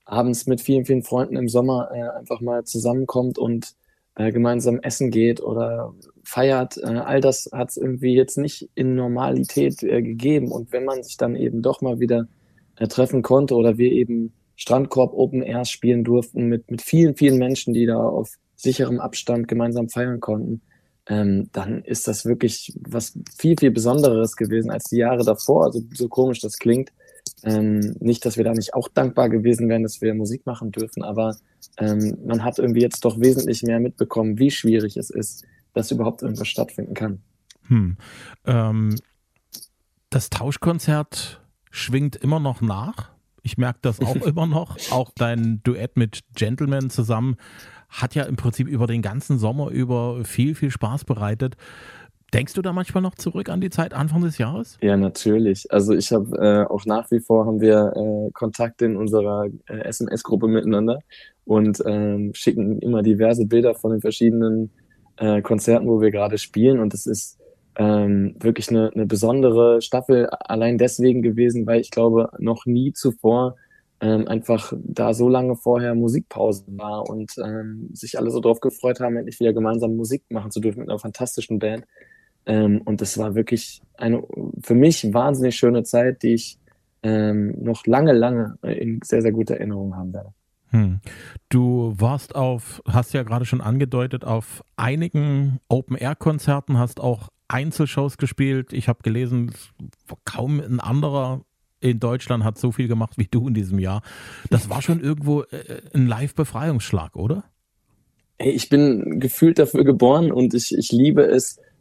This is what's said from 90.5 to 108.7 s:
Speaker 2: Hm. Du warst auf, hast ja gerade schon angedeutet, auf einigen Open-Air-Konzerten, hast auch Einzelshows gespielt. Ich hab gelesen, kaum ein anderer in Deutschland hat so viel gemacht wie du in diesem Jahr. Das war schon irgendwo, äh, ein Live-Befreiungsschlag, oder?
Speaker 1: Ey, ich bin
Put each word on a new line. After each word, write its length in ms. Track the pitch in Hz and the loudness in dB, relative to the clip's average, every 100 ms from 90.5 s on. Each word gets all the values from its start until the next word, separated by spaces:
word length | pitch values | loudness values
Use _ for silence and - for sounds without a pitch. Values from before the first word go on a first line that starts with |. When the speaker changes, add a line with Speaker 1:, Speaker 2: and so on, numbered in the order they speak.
| _ - | _ 0
Speaker 2:
Hm. 300 | 113 101 92 - - - - - | 2 2 0 -6 -20 -20 -20 0
Du 460 | 127 123 123 117 98 | 2 4 2 0 0
warst 380 | 117 139 - | 0 0 -6
auf, 480 | - 131 123 - - - | -4 -2 -2 -8 -12 -2
hast 260 | 123 120 | 0 0
ja 100 | 139 | -4
gerade 220 | 113 120 | -2 -2
schon 160 | 123 - | -2 -2
angedeutet, 640 | 107 131 135 123 127 127 | 0 0 0 -2 -2 -4
auf 380 | - 113 - - - - | -4 -4 -6 -16 -16 -6
einigen 840 | 123 151 170 151 147 139 139 131 - | -2 -2 -2 -2 0 0 0 -2 -2
Open-Air-Konzerten, 1080 | 131 - - 123 151 160 151 - 143 - 127 | -2 -2 -4 -4 -2 -2 0 0 0 2 0
hast 220 | 120 - | 0 -2
auch 280 | 123 110 - _ - | -4 -4 -8 _ -6
Einzelshows 680 | 123 151 - 147 - 143 - | -4 -2 -2 -2 0 -4 -2
gespielt. 560 | 135 - 135 131 127 | -4 0 0 0 -4
Ich 160 | - 117 | -4 -2
hab 140 | 120 | -2
gelesen, 500 | 113 113 123 123 120 107 - - 120 - - - | -2 -2 0 -2 -2 -6 -18 -20 -20 -20 -20 -14
kaum 360 | - 120 127 147 | -12 -6 -4 -2
ein 180 | 107 123 | -2 -4
anderer 640 | - 135 151 139 127 135 - _ _ _ | -2 -2 -2 -2 -4 -6 -12 _ _ _
in 180 | 127 117 | 0 0
Deutschland 460 | 120 123 - 120 | 0 -2 -2 -2
hat 140 | 110 107 | 0 -2
so 140 | 123 | -2
viel 160 | 113 123 | -2 -2
gemacht 260 | 113 110 - | 0 -2 -4
wie 100 | 107 | 0
du 220 | 117 131 | 0 0
in 60 | |
diesem 240 | 110 92 95 | -2 0 0
Jahr. 240 | 92 101 - - - - - | -2 -4 -8 -16 -20 -14 0
Das 200 | 117 - | 0 0
war 120 | - | -4
schon 180 | 135 165 | 0 0
irgendwo, 420 | 139 151 143 147 | 0 -2 0 -2
äh, 380 | - - - 120 151 | -2 -12 -14 -16 -4
ein 120 | 143 123 | 2 2
Live-Befreiungsschlag, 1080 | 110 139 - 147 113 156 131 - 95 78 - | 2 -4 -2 -4 -2 -2 -2 -2 -4 -4 -4
oder? 280 | 104 185 - _ _ _ _ _ _ _ _ - | -4 -4 -6 _ _ _ _ _ _ _ _ -4
Speaker 1:
Ey, 120 | 135 | -2
ich 180 | - | 0
bin 520 | - | 2